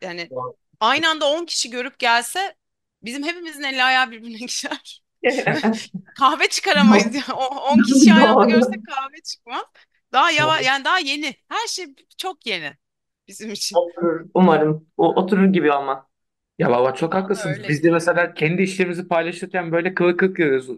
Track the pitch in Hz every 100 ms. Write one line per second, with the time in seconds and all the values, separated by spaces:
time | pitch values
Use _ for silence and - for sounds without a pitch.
0 | 185 175 170 127 127 - _ - 214 277
1 | 330 311 294 311 339 - 254 247 254 -
2 | 240 233 240 359 381 - _ _ _ _
3 | 202 262 285 349 330 285 285 262 254 262
4 | 254 233 233 220 240 - - 302 - -
5 | _ _ - 262 - 202 220 226 - 190
6 | - - 262 285 370 - 392 294 220 214
7 | 226 269 262 247 262 277 262 220 240 269
8 | 285 320 269 240 220 226 247 - - 277
9 | 269 311 - - - 277 453 _ _ _
10 | _ 247 330 302 311 311 262 269 269 370
11 | 277 294 294 - - 370 453 - 339 269
12 | _ - 370 320 - 185 151 147 _ _
13 | _ _ _ 196 214 202 - 165 175 175
14 | 170 165 165 185 185 151 156 156 _ -
15 | 165 - 190 190 190 185 151 143 139 135
16 | _ _ _ _ _ - 156 120 131 131
17 | 165 185 190 196 170 131 - 147 165 165
18 | 170 170 175 - 156 180 185 - 180 175
19 | 180 170 165 175 185 185 170 165 170 185
20 | 180 175 190 185 156 135 131